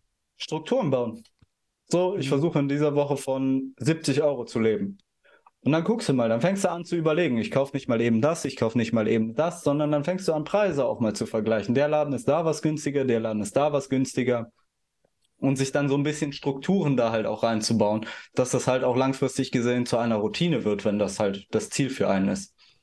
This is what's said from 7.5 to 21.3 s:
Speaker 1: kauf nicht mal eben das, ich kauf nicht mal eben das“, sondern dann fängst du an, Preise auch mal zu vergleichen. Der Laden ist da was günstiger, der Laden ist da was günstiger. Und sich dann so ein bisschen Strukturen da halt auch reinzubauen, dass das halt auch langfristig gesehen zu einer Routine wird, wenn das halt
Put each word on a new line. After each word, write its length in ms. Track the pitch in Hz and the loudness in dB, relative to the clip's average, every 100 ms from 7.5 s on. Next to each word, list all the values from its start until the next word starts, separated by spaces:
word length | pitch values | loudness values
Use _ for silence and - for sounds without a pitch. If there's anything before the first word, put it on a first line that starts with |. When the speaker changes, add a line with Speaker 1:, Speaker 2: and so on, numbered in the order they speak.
Speaker 1:
kauf 200 | 135 139 | 0 0
nicht 160 | 139 - | -2 -2
mal 120 | 117 | 2
eben 200 | 120 113 | 2 4
das, 240 | 143 165 | 2 0
ich 120 | 139 - | -4 -2
kauf 180 | 113 | 0
nicht 180 | 120 110 | 0 0
mal 140 | 117 110 | 2 2
eben 280 | 113 113 | 2 0
das“, 280 | 113 165 170 | 0 -2 -2
sondern 300 | - 143 147 | 0 0 0
dann 100 | 151 | 0
fängst 240 | 143 185 190 | -2 -2 -2
du 60 | |
an, 100 | 156 | -2
Preise 420 | 151 202 202 143 | 0 0 2 0
auch 140 | 120 113 | -2 0
mal 160 | 110 | -2
zu 100 | 104 | -2
vergleichen. 500 | 113 113 107 110 101 | -4 -2 0 0 0
Der 120 | 123 147 | 0 2
Laden 260 | 151 147 | 2 0
ist 120 | 127 120 | -2 0
da 180 | 147 | 2
was 180 | 165 151 | 2 0
günstiger, 420 | 160 151 143 139 | -2 -2 -2 0
der 160 | 131 117 | 0 0
Laden 220 | 113 107 | 0 -2
ist 140 | 101 - | -2 0
da 160 | 151 | 2
was 160 | 143 - | 0 0
günstiger. 640 | 131 131 - 123 120 113 _ _ _ _ _ _ _ _ _ | -2 0 -2 0 -2 -4 _ _ _ _ _ _ _ _ _
Und 200 | 135 135 | 0 0
sich 160 | 135 | 0
dann 160 | 143 143 | 0 0
so 60 | |
ein 80 | 139 | 0
bisschen 300 | 143 151 147 | 0 -2 -6
Strukturen 640 | - - 135 - 196 151 127 | -4 -4 -2 0 0 2 2
da 160 | 117 | 2
halt 140 | 113 110 | 2 -2
auch 160 | 107 | 0
reinzubauen, 640 | 117 113 107 113 104 107 110 - - | 0 0 0 2 2 0 -4 -12 -6
dass 160 | - 127 | -2 0
das 160 | 127 - | 0 2
halt 160 | 127 | 2
auch 140 | 127 123 | 2 2
langfristig 560 | 131 131 135 - - | 0 0 -2 -2 -2
gesehen 340 | 127 120 123 120 | 0 2 0 0
zu 120 | 120 | 0
einer 180 | 117 110 | 0 0
Routine 480 | 104 - 175 139 | 0 0 0 0
wird, 200 | 104 101 | 0 0
wenn 140 | 107 104 | 0 0
das 220 | 98 - | 0 0
halt 260 | 104 | -2